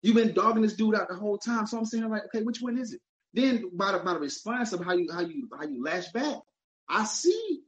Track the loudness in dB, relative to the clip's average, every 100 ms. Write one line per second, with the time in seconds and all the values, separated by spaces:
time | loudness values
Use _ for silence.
0 | 6 6 6 4 4 4 2 4 2 2
1 | 0 -4 -4 -2 0 0 0 -2 -2 -2
2 | -2 -2 -2 -4 -2 -2 -4 -4 -4 -10
3 | _ _ _ 2 2 2 -2 -2 0 2
4 | 0 -2 -2 -6 -4 -2 -2 -2 0 0
5 | 0 -2 -4 -6 -10 -8 -8 -4 -4 -4
6 | -4 -4 -2 -4 -12 _ _ _ -4 -2
7 | -2 2 2 2 0 -6